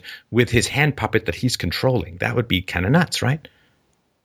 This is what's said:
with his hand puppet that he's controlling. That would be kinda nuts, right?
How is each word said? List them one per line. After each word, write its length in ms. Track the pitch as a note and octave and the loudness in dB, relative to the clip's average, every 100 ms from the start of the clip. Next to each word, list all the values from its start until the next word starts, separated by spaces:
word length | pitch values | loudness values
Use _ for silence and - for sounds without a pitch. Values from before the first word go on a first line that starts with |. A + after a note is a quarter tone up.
| - - _ | -8 -20 _
with 180 | A2 A#2+ | 2 4
his 160 | A#2 G#2+ | 2 2
hand 300 | C3+ D3+ C#3 | 0 0 0
puppet 300 | A2 A2 - | 0 0 -2
that 100 | - | -2
he's 220 | B2+ - | -2 -2
controlling. 580 | F2+ - C3 B2 E2+ F2 | -4 0 0 0 -4 -4
That 180 | A2 A#2+ | -2 -2
would 100 | A#2 | 0
be 140 | F#2+ | 0
kinda 280 | - F2 F2+ | 0 -2 2
nuts, 320 | D#3 D#3+ - | 2 2 0
right? 240 | A#2 D3+ - _ _ _ _ _ _ _ | -2 -2 -6 _ _ _ _ _ _ _